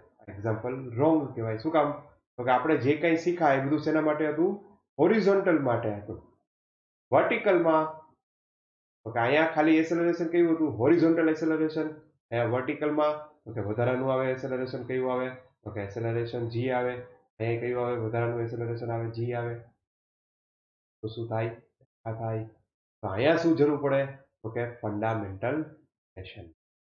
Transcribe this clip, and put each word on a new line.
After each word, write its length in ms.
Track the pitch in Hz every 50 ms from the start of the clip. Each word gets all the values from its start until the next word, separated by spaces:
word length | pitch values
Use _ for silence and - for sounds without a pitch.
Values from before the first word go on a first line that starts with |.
| - _ _ _ - 101
example 440 | 95 98 104 110 107 107 120 123 135 135 135 120 110 120
wrong 220 | 147 160 160 151 139 123 -
કહેવાય. 280 | 117 113 110 110 107 -
શું 100 | 156 156 151
કામ? 100 | 143 143 - - - - _ _ _ _ _
તો 80 | - 120
કે 80 | 123 127
આપણે 200 | 127 - 156 156 135 113
જે 80 | 143 147 151
કંઈ 220 | 170 165 165 165 -
શીખ્યા 320 | 175 175 170 160 143 135 131
એ 60 | 135
બધું 180 | 139 156 147 151
શેના 180 | 156 151 156 151 156
માટે 200 | 151 156 156 151
હતું? 240 | 147 156 175 202 208 - - - - _ _ _ _ -
Horizontal 600 | 151 180 226 220 180 196 196 196 185 185 160 143 139 123
માટે 200 | 117 110 110 107 104
હતું. 260 | 101 - - - - - _ _ _ _ _ _ _ _ _ _ _ _ _ _ _ _ _
વર્ટિકલમાં, 680 | 127 147 - - 233 214 - 208 185 165 165 165 156 156 156 - - - - _ _ _ _ _ _ _ _ _ _ _ _ _ _ _ _ _ _ _ _
તો 60 | 110
કે 100 | 110 120 117
અહીંયા 260 | 127 143 156 165 160 160
ખાલી 240 | 151 156 160 160 160
acceleration 480 | 160 165 170 170 170 170 170 175 170 160 170
કેવું 180 | 170 170 165 160
હતું? 140 | 160 156 139 113 104
Horizontal 540 | 120 147 175 170 160 165 165 165 160 160 156
acceleration. 560 | - 165 160 156 156 160 156 156 156 156 156 - - - _ _ _ _ _
અહીંયા 220 | 117 120 120 110 120
વર્ટિકલમાં, 640 | 127 127 151 147 - 151 151 151 151 151 151 151 151 - - _ _ _
તો 120 | 110 107 110
કે 80 | 98
વધારાનું 480 | 104 107 117 120 123 127 127 135 135 131
આવે 160 | 131 131 131
acceleration 560 | 131 127 139 127 127 127 127 127 135 123 120 123
કયું 200 | 127 127 127 127
આવે? 160 | 127 127 127 127 - - - _ _ _ _
તો 100 | 101 98
કે 100 | 104 101 98
acceleration 600 | - 113 117 117 113 120 117 117 120 120 117 113 117
જી 160 | 117 127 131 123 123
આવે. 160 | 123 123 123 123 - - - _ _ _ _ -
અહીંયા 200 | 113 120 117 117
કયું 240 | 120 123 123 123 120
આવે? 160 | 123 123 117 110
વધારાનું 360 | 110 117 117 117 120 120 120 117
acceleration 500 | 117 120 117 120 117 117 117 117 117 117
આવે, 160 | 117 113 113 117 117
જી 120 | 120 120 120
આવે. 200 | 120 120 117 120 117 - - _ _ _ _ _ _ _ _ _ _ _ _ _ _ _ _ _ _ _ _ _ _ _ _ _ _
તો 100 | 110 110 110
શું 140 | 120 113 113
થાય? 260 | 113 113 117 117 - - _ _ _ _ _ _ _ _ _
આ 100 | 113 113 117 113
થાય. 240 | 113 110 110 110 110 - _ _ _ _ _ _ _ _ _
તો 60 | 110 95
અહીંયા 320 | 95 107 131 156 165 - 170
શું 120 | 165 156 131
જરૂર 180 | 147 151 147 - 139
પડે? 180 | 139 135 139 139 135 - - _ _ _ _
તો 140 | - 110 117
કે 100 | 120 120 117 - -
fundamental 760 | 117 107 101 104 110 113 113 107 98 98 98 - 113 127 147 156
રિલેશન. 880 | 151 - - - _ _ _ _ _ _ _ 95 - - - 101 85 82 - _ _ _ _ _